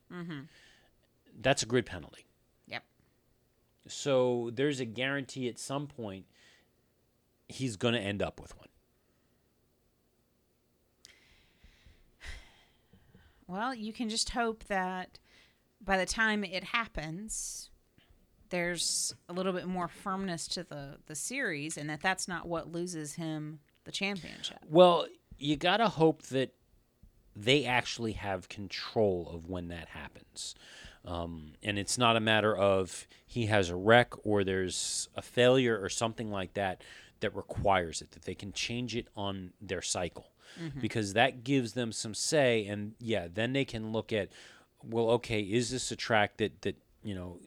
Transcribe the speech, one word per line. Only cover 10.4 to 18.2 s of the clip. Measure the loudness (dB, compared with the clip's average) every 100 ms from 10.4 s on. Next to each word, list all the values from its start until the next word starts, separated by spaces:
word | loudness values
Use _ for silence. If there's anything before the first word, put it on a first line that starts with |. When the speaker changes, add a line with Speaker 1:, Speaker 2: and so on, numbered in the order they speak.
| _ _ _ _ _ _ -20 _ _ _ _ _ -20 _ -20 _ _ _ -14 -14 -18 _ _ _ _ _ _ -20 _ _ -10
Speaker 1:
Well, | -4 -4 -4
you | -8
can | -4 -4
just | -2 0
hope | 0 0 -2 -2
that | 0 0 -4 -10 -18 _ -20 _ _ _ _
by | 0 2
the | 2
time | 2 2 2
it | -2 -6
happens, | -2 -2 -2 -8 -8 -8 -8 -8 -8 -10 -14 _ _ _ _ _